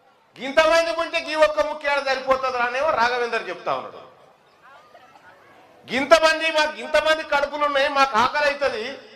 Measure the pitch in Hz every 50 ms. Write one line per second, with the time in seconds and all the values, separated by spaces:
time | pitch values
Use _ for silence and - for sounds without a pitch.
0 | _ _ _ _ _ _ - - 214 269 269 320 320 311 330 330 330 330 320 320
1 | 330 320 330 330 277 277 302 311 302 302 302 302 294 302 302 302 302 285 285 277
2 | 262 269 262 262 262 262 262 262 262 262 247 247 240 240 247 262 285 320 302 233
3 | 226 247 247 247 240 233 226 226 196 175 175 - - 165 139 131 113 101 - -
4 | - - - - - - _ _ _ _ _ _ _ - 269 - - - - 719
5 | - - - - - - - - - - - - - - - - - - 202 254
6 | 285 269 330 320 311 320 320 311 320 320 320 302 302 311 311 302 233 302 311 302
7 | 302 311 311 311 311 311 294 285 285 285 285 294 294 294 285 269 269 294 277 277
8 | 277 269 247 214 240 262 262 294 294 285 277 285 285 262 247 220 220 254 277 -
9 | - - -